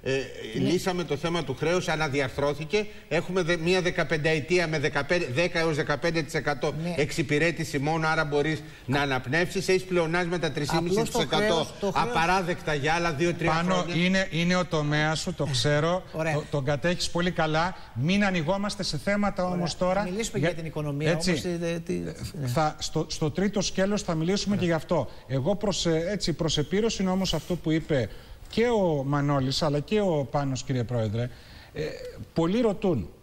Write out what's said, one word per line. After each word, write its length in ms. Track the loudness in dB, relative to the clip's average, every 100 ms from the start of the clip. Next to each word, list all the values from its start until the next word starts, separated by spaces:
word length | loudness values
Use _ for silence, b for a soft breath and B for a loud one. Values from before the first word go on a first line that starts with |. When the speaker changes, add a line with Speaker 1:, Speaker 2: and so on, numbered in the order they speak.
| 0
Speaker 1:
ε, 60 | -2 -2 -10 -8 -2
Speaker 2:
Ναι. 100 | 2
Speaker 1:
λύσαμε 340 | 2 0 -2
το 120 | -2 -2
θέμα 280 | -2 -2
του 100 | -2 -2
χρέους, 300 | 2 2 0
αναδιαρθρώθηκε. 960 | -2 0 0 -2 0 0 0 -2 -2 -2 B B
Έχουμε 340 | -2 0 -2
δε-, 140 | 0 0
μία 240 | 2 2
δεκαπενταετία 880 | 2 0 0 0 2 0 2 2 2
με 100 | 0
δεκαπέντε, 500 | 0 -2 0 0 0
δέκα 240 | 0 0 2
έως 180 | 0 0
δεκαπέντε 460 | -2 0 0 0
τοις 120 | -2
εκατό 400 | -2 -2 -2 -2 -2
Speaker 2:
Ναι. 120 | -4 0
Speaker 1:
εξυπηρέτηση 840 | 0 0 0 2 2 0 -4 -2
μόνο, 280 | 0 0 2
άρα 160 | 2
μπορείς 380 | 2 2 0 -2 B B -2
να 140 | 0
αναπνεύσεις. 680 | 2 -2 0 0 0 -2 2
Έχεις 140 | 2
πλεονάσματα 600 | 2 0 2 0 0 0 -2
Speaker 2:
Απλώς 20 |
το 60 |
Speaker 1:
τρεις 160 | -2 0
και 100 | 0
μισή 300 | 2 0 0
τοις 100 | 0
εκατό, 140 | 0 2
Speaker 2:
χρέος, 380 | 2 2 0 -2
το 100 | -2
χρέος 180 | 0 0
Speaker 1:
απαράδεκτα 680 | 2 4 2 2 -2 -2
για 180 | 0 2
άλλα 180 | 2 0
δύο-τρία 380 | 2 0 2 0
Speaker 3:
Πάνω 240 | 2 2
Speaker 1:
χρόνια. 300 | 0 0 2
Speaker 3:
είναι, 240 | 2 2 0
είναι 260 | 0 2 2
ο 80 |
τομέας 560 | 2 0 2 2 2 0
σου, 140 | -4
το 100 | -2 -2
ξέρω, 520 | 2 4 4 4 0 -2
Speaker 2:
Ωραία. 220 | -4 0
Speaker 3:
το, 100 | -2 -2
τον 140 | -2
κατέχεις 460 | 0 0 0 0 -2
πολύ 200 | 0 0
καλά. 460 | 0 2 2 0 B B
Μην 300 | -2 2 4
ανοιγόμαστε 580 | 4 2 0 0 -2 -4
σε 160 | -4 -2
θέματα 460 | 0 2 2 0
Speaker 2:
Ωραία. 120 | -2 0
Speaker 3:
όμως 200 | -2 0
τώρα. 240 | 2 2
Speaker 2:
Θα 80 | 0
μιλήσουμε 280 | -2 -2 0
Speaker 3:
Για, 100 | 0
Speaker 2:
για 80 | 0
την 100 | -6
οικονομία, 440 | -4 -4 0 0
Speaker 3:
έτσι. 200 | 2 2
Speaker 2:
όμως, 140 | 0
ε, 380 | 0 -2 -2 -4
τι, 100 | -4
Speaker 3:
Ε, 180 | -4 -4 -8 -10 -6
Speaker 2:
ναι. 60 | -2
Speaker 3:
θα, 300 | 2 2 0
στο, 280 | -4 -2 -2
στο 220 | -2 -2
τρίτο 300 | 0 0 0
σκέλος 420 | -2 0 0 0
θα 120 | -2
μιλήσουμε 400 | -2 0 0 0
Speaker 2:
Ωραία. 120 | 0 2
Speaker 3:
και 60 |
γι' 40 | 0
αυτό. 320 | 2 0 0 B -4
Εγώ 300 | -2 0 0
προς, 300 | 0 0 2
ε, 180 | 2 0
έτσι, 220 | -2 -2
προς 260 | 0 0 0
επίρρωση 440 | 0 0 0 0
είναι 80 | 0
όμως 240 | 0 0
αυτό 220 | -2 -2 -4
που 140 | 0
είπε 380 | 0 2 0 0 B B B -6
και 180 | 0 2
ο 360 | 4 2 0 0
Μανώλης, 560 | 2 2 2 2 0
αλλά 180 | 0 0
και 200 | 0 2
ο 280 | 2 0 0
Πάνος, 320 | -2 0 -4
κύριε 200 | -2 -2
Πρόεδρε. 460 | 0 0 0 -2 -4 B B B B
Ε, 100 | -8 -8 -8 -12 -14 -6
πολλοί 280 | 0 2 4
ρωτούν 480 | 2 2 2 2 -2 -12